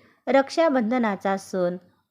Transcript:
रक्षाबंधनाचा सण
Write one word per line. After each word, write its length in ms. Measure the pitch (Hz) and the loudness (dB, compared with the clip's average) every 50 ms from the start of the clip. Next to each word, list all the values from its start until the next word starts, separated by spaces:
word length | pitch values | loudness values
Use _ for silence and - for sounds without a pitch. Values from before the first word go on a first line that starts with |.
| - _ _ _ - | -16 _ _ _ -4
रक्षाबंधनाचा 1080 | 247 247 269 269 - - 330 330 330 269 262 214 214 254 254 233 214 196 196 - 196 196 | 0 2 2 2 0 0 0 2 2 2 0 0 0 0 0 0 -2 -2 -2 -2 -2 -4
सण 400 | 196 - - - 185 180 175 180 180 - _ _ _ _ _ | -4 -6 -6 -4 -2 -2 -2 -2 -6 -10 _ _ _ _ _